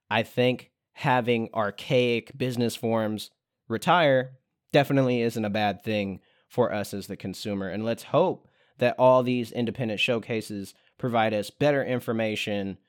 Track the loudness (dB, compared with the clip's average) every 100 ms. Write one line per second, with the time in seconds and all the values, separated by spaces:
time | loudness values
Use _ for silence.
0 | _ 0 0 2 2 0 -8 _ _ -4
1 | 2 2 4 0 0 -2 -4 -4 -2 2
2 | 2 0 -4 -8 -6 -2 -2 -2 -2 0
3 | 0 -4 -10 _ _ _ _ -4 2 4
4 | 6 4 0 -10 _ _ _ 2 4 2
5 | 2 2 0 -2 -2 0 0 -2 -4 -4
6 | -4 -8 _ _ _ 0 0 0 -6 -8
7 | -10 -10 -10 -8 -6 -4 -4 -4 -4 -6
8 | -2 2 2 -2 _ _ _ _ -2 4
9 | 6 6 4 -2 -4 -4 -4 -2 -6 -2
10 | 0 -2 -2 -6 -6 -10 -10 -14 _ _
11 | -2 2 2 0 -4 _ 2 2 0 -2
12 | -2 -2 -2 -2 -4 -4 -4 -8